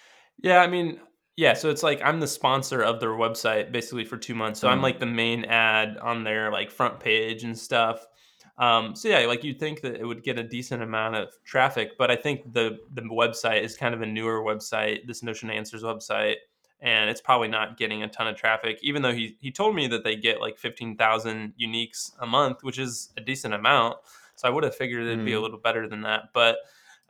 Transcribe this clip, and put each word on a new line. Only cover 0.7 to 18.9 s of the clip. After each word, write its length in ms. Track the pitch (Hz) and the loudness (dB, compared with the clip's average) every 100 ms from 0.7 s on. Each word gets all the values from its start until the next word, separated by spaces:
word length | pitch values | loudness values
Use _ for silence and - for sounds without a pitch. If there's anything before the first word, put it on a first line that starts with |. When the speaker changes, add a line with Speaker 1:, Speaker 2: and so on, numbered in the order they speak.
| 180 170 - - _ _ - | 4 0 -4 -14 _ _ 4
Speaker 1:
yeah, 160 | 151 | 6
so 160 | 110 156 | 6 2
it's 120 | 147 | 2
like 180 | 160 143 | 2 2
I'm 180 | 139 160 | 2 2
the 60 | 143 | -2
sponsor 560 | - 131 135 131 131 | 0 2 2 0 0
of 160 | 110 113 | 2 2
their 100 | 113 | -2
website 600 | 110 113 113 117 107 98 | 0 0 0 0 0 0
basically 340 | 120 117 123 | -4 -4 -6
for 120 | 110 120 | -8 -10
two 180 | - | -8
months. 240 | 117 110 110 | -4 -4 0
So 80 | 127 | 2
I'm, 120 | 131 | 4
Speaker 2:
Mm. 80 | 135 | 2
Speaker 1:
like, 100 | 123 | 0
the 80 | 120 | -2
main 380 | 117 117 117 | 0 0 0
ad 540 | 110 113 113 110 110 107 | 0 2 4 4 2 -2
on 260 | 120 117 | -4 -2
their, 260 | 110 110 107 | -2 -2 -2
like, 200 | 101 107 | -2 -4
front 300 | - 123 107 | -2 -2 0
page 440 | 113 110 113 113 | 0 2 0 -4
and 120 | 117 113 | -8 -10
stuff. 480 | - 127 113 117 - _ _ _ _ - | -2 2 2 0 -10 _ _ _ _ 0
Um, 380 | 123 113 110 107 | 4 4 2 -4
so 120 | 220 | 2
yeah, 180 | 175 120 | 4 4
like, 180 | 120 | 0
you'd 160 | 147 131 | -4 -6
think 220 | 156 151 | -6 -6
that 140 | 131 117 | -8 -6
it 80 | |
would 180 | 120 120 | -8 -6
get 160 | 135 120 | -6 -6
a 40 | |
decent 400 | 113 120 123 120 | -6 -8 -6 -6
amount 340 | 113 110 110 110 | -4 -2 -2 -4
of 120 | 90 - | -6 -12
traffic, 540 | - 135 135 127 107 - | -4 2 2 0 -4 0
but 120 | 123 | 2
I 60 | 120 | 2
think 360 | 147 139 123 | 0 -4 -4
the, 260 | 117 113 107 - | 0 0 -2 -12
the 100 | 131 | -12
website 600 | 113 113 117 113 117 110 | -6 0 0 0 0 0
is 140 | 113 - | 0 -2
kind 180 | 127 | -4
of 60 | 117 | -2
a 60 | 110 | -4
newer 360 | 110 113 113 | -2 -2 -2
website, 640 | 110 107 - 110 107 107 123 | -2 -4 -4 -2 -2 -4 -8
this 160 | 113 | -10
Notion 280 | 117 110 110 | -8 -8 -6
Answers 320 | 107 107 110 | -6 -8 -8
website, 540 | 113 107 - 104 107 107 - _ _ _ | -6 -6 -4 0 0 -2 -8 _ _ _
and 300 | 123 110 107 | 0 2 2
it's 100 | 123 | 0
probably 280 | - 123 110 | 2 4 4
not 280 | 110 107 117 | -2 -4 -4
getting 260 | 110 107 | -4 -4
a 60 | 107 | -6
ton 200 | - 113 | -4 -4
of 80 | 107 | 0
traffic, 420 | 113 110 113 110 | 2 2 -2 -4
even 200 | 143 | -2